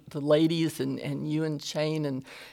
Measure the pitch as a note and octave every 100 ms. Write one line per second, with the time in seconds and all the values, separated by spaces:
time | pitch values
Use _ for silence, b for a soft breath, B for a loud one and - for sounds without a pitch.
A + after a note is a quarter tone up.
0 | - D3+ C#3+ D3+ D#3+ E3 D#3+ - C3+ B2+
1 | - C#3 D3+ D3+ D#3+ D3+ - D#3+ D3+ D#3
2 | D3 C3 B B B